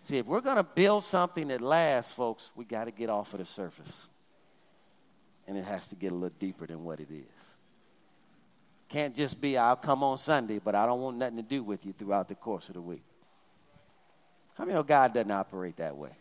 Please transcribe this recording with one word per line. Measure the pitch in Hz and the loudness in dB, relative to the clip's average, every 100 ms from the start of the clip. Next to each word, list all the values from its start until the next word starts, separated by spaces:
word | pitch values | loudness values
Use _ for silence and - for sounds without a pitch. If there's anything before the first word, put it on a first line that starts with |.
See, | - 139 | -2 -2
if | 110 | 0
we're | 190 | -2
gonna | 254 254 | 2 2
build | 180 - 196 208 | 2 4 6 6
something | 196 185 180 175 147 | 2 2 2 0 -4
that | 127 | -2
lasts, | 123 160 165 131 117 | 4 4 6 4 0
folks, | - 120 113 - - | -4 -2 -2 -12 -16
we | |
gotta | 113 110 117 | -8 -6 -6
get | 104 113 | -6 -2
off | 104 104 | -2 -2
of | 98 | -8
the | 90 | -10
surface. | - 90 - 78 - - _ _ _ _ _ _ _ _ _ _ _ _ _ - | -8 -10 -10 -20 -20 -20 _ _ _ _ _ _ _ _ _ _ _ _ _ -10
And | 98 | -8
it | 95 | -6
has | 98 - | -8 -10
to | 95 | -8
get | 95 | -6
a | 87 | -4
little | 90 - | -6 -4
deeper | 95 90 80 | -8 -8 -12
than | 82 | -10
what | 82 78 | -10 -12
it | 73 | -12
is. | 76 65 - - _ _ _ _ _ _ _ _ _ _ _ _ _ _ | -16 -18 -20 -20 _ _ _ _ _ _ _ _ _ _ _ _ _ _
Can't | 147 147 120 | -2 -2 0
just | 143 - | -2 0
be, | 143 131 | 0 4
"I'll | 117 127 | 4 4
come | 156 135 | 2 2
on | 139 131 | 2 0
Sunday, | - 147 113 104 | 2 2 2 -4
but | 107 101 | 0 2
I | 113 | 4
don't | 123 | 2
want | 131 120 | -2 -4
nothing | 127 117 | -4 -4
to | |
do | 113 135 | -4 -4
with | 107 98 98 | -4 -6 -8
you | |
throughout | 92 101 98 92 | -10 -2 -2 -2
the | 98 | -8
course | - 95 - | -8 -8 -8
of | 90 | -12
the | |
week." | 85 82 _ _ _ _ _ _ _ - _ _ _ _ _ _ _ | -10 -12 _ _ _ _ _ _ _ -20 _ _ _ _ _ _ _
How | - - | -10 -2
many | 180 | -2
know | |
God | 147 143 131 | 6 6 6
doesn't | 117 104 | 4 0
operate | 101 98 95 90 82 | 0 -2 -6 -8 -6
that | 82 71 | -8 -6
way? | 73 - | -14 -16